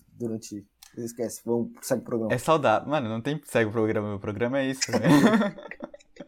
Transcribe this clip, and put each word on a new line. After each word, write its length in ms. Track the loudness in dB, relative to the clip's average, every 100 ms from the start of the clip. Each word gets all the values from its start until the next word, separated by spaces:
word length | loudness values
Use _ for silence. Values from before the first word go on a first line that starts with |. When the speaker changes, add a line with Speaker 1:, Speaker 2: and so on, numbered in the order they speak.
| _
Speaker 1:
durante, 580 | -10 -6 -6 -8 -14 -16 _ -20 -12
esquece, 460 | -10 -6 -8 -6
vamos, 280 | -2 -2 -2 -6
segue 200 | -4 -4
o 20 |
programa. 300 | -2 -4 -2
Speaker 2:
É 40 | -2
saudável. 500 | 2 4 4 2 2
Mano, 200 | -2 -2
não 120 | -4
tem, 200 | -4 -6
segue 240 | 0 2 2
o 40 |
programa, 420 | 2 0 0 -2
o 60 | -4
programa 380 | -6 -2 -2 0
é 60 | -2
isso, 220 | -4 -2
velho. 460 | 0 6 6 8 4 0 -4 -16 -14 -16 -16 _ -16